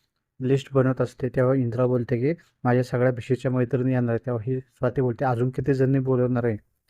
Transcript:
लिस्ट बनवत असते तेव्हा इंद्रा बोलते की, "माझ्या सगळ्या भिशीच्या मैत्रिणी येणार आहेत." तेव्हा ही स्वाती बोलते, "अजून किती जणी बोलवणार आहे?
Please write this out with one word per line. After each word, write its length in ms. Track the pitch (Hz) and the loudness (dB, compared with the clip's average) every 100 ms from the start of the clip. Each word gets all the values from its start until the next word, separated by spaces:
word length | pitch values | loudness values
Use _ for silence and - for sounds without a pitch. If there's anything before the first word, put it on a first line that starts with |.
| _ _ _ - | _ _ _ -8
लिस्ट 280 | 127 135 - | -2 -2 0
बनवत 260 | 135 131 131 | 0 2 0
असते 280 | 123 - 127 | -4 -4 -6
तेव्हा 240 | 131 127 135 | 0 2 2
इंद्रा 300 | 120 117 123 | 0 0 0
बोलते 300 | 123 117 120 | 0 0 -2
की, 140 | 131 170 _ _ | -2 -4 _ _
"माझ्या 180 | 127 123 | 0 2
सगळ्या 260 | 123 123 127 | 2 0 0
भिशीच्या 380 | 113 - 127 131 | 0 -2 -2 0
मैत्रिणी 420 | 127 120 127 127 | 0 0 0 0
येणार 180 | 127 120 | 0 0
आहेत." 100 | 117 - | -2 -2
तेव्हा 160 | 120 | -6
ही 140 | 107 131 | -4 -6
स्वाती 400 | - - 123 143 | -8 -4 -2 0
बोलते, 240 | 127 113 | -2 0
"अजून 260 | 135 117 127 | -2 0 0
किती 240 | 131 127 | -2 -2
जणी 240 | 131 131 135 | 2 2 2
बोलवणार 420 | 131 127 123 123 | 2 0 2 0
आहे? 120 | 120 104 - _ | -2 -2 -8 _